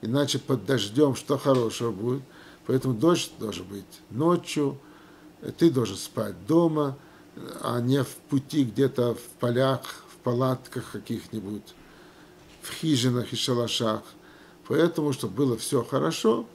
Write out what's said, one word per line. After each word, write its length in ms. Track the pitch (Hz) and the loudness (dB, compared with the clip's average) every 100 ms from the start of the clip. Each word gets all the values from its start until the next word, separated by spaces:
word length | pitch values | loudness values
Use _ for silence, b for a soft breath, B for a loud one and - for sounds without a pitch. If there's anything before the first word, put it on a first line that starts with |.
иначе 380 | 107 131 143 135 | 0 0 0 -2
под 260 | - 131 95 | -2 -4 0
дождем 480 | 135 104 110 147 | 0 0 4 4
что 240 | 123 - 139 | 4 -2 -2
хорошего 540 | 143 127 117 104 120 | 4 4 2 -2 -4
будет? 300 | 95 113 135 135 B B B - | -4 -4 -4 -8 B B B -2
Поэтому 280 | 127 131 | 0 0
дождь 380 | 113 156 175 - - | 2 4 2 0 -8
должен 260 | 107 90 92 | -8 -8 -10
быть 180 | 101 92 - - | -12 -14 -20 -12
ночью, 680 | 107 160 175 - - 143 131 B B B B B - | -2 2 2 0 0 0 -2 B B B B B -14
э, 120 | - - | -12 4
ты 140 | 165 | 4
должен 260 | 131 110 95 | 4 0 -4
спать 380 | - - 107 87 95 | -8 -6 -6 -6 2
дома, 520 | 160 170 156 143 135 B B B - - - | 4 4 2 -2 -4 B B B -16 -14 -8
а 180 | - 123 | -2 0
не 220 | 120 135 | 2 2
в 140 | 131 - - | 0 -6 -2
пути 360 | 139 135 156 | -2 -2 0
где-то 500 | 131 101 135 131 120 | 0 2 0 2 0
в 260 | 117 - - | 0 -8 -6
полях, 400 | 123 120 135 131 - - - | -2 2 2 0 -4 -16 -18
в 80 | - | -8
палатках 680 | - 120 131 131 - 127 107 | -4 0 0 -2 -6 -10 -8
каких-нибудь, 840 | 104 - 113 - 110 98 104 - - B B B B B B B - | -12 -6 -8 -6 -10 -8 -10 -10 -20 B B B B B B B -20
в 100 | - | -14
хижинах 600 | - 160 139 127 123 110 | -6 0 2 2 0 -2
и 40 | 110 | -4
шалашах. 680 | - 120 120 - 117 110 - - B B B B - | -2 0 0 0 0 -2 -6 -20 B B B B -2
Поэтому, 460 | 147 170 165 151 | 2 4 4 -2
чтобы 220 | 127 110 | -2 -4
было 220 | 95 139 117 | 0 0 0
всё 280 | - 139 | 0 0
хорошо 640 | 113 139 156 160 220 233 233 | 0 0 0 0 2 2 -2